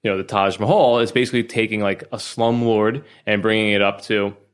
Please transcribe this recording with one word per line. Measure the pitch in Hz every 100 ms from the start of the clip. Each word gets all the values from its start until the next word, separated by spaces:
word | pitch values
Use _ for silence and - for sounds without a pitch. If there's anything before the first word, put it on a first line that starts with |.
you | 113
know, | 95
the |
Taj | 92 104 98 92
Mahal. | 104 202 135 120
It's | 117
basically | 123 120 123
taking, | - 120 110 107
like, | 101 95
a | - 110
slumlord | - - 117 120 117 110 107 139 - - -
and | 104
bringing | 107 110 107
it | 101
up | 101 101
to | - 107 101 101 _